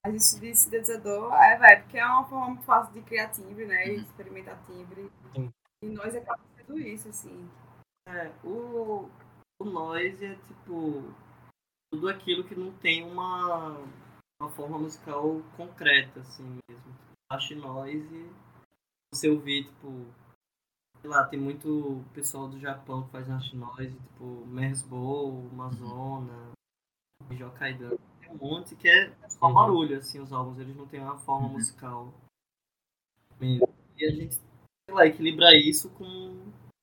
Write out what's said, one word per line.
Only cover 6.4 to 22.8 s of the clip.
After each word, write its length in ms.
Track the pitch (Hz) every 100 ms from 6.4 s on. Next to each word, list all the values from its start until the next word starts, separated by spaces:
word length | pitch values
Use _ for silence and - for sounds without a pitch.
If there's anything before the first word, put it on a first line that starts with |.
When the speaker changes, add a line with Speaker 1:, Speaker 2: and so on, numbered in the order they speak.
| _ _
Speaker 1:
sendo 220 | - 311
isso, 280 | 240 214 220
assim. 400 | 214 - 180 175 - - - _ _ -
Speaker 4:
É, 240 | 175 160 151
o, 680 | 170 220 240 233 220 208 185 - - - _ _
o 40 |
noise 600 | 202 175 160 165 185 190
é, 100 | 202 185
tipo, 680 | - - - 170 156 143 135 - - - - _ _ _ _
tudo 160 | 156 185
aquilo 360 | 190 185 175
que 100 | 180
não 180 | 180 185 -
tem 240 | 170 165
uma, 760 | 170 180 180 180 180 165 160 147 135 - - - _ _
uma 100 | 151
forma 280 | - 147 160
musical 640 | 156 - 160 143 151 160 - -
concreta, 640 | 175 - 151 139 131 -
assim, 380 | 127 - 127 127 -
mesmo. 280 | 120 127 131 - _ _
Acho 260 | 175 - 151
noise, 720 | 139 131 135 151 156 165 170 190 - - _ _ _ _ _
você 160 | - 151
ouvir, 340 | 151 143 139
tipo, 420 | 139 - 143 127 120 - - _ _ _ _ _ _ _
sei 80 | 147
lá, 140 | 143
tem 140 | 139 139
muito 640 | 139 139 156 151 143 135 127
pessoal 340 | 147 139 135 135
do 100 | 135
Japão 460 | 139 131